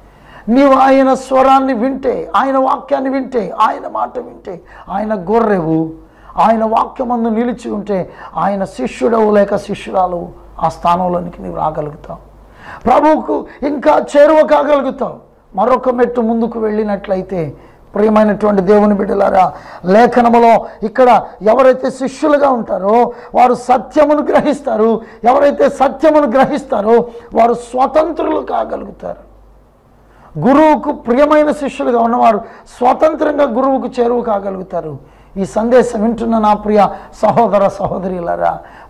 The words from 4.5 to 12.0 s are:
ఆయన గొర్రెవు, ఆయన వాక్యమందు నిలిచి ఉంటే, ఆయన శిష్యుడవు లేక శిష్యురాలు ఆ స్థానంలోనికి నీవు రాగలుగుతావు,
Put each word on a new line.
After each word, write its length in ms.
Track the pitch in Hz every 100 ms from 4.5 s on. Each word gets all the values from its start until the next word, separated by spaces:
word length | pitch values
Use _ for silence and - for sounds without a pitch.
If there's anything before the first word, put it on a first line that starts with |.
| 170 - - -
ఆయన 260 | 190 214
గొర్రెవు, 760 | 214 170 226 214 196 160 160 160 - - _ - -
ఆయన 280 | 208 226
వాక్యమందు 640 | 220 226 - - 240 240 233
నిలిచి 420 | 220 240 226 240
ఉంటే, 400 | 214 202 190 165 - - 156
ఆయన 280 | 180 202
శిష్యుడవు 720 | 190 - 254 - 254 226 214
లేక 220 | 208 202 208
శిష్యురాలు 720 | - 202 - 196 180 175 175 - - -
ఆ 80 | 165
స్థానంలోనికి 720 | - 175 175 180 175 175 175
నీవు 140 | 185 165
రాగలుగుతావు, 640 | 156 156 151 147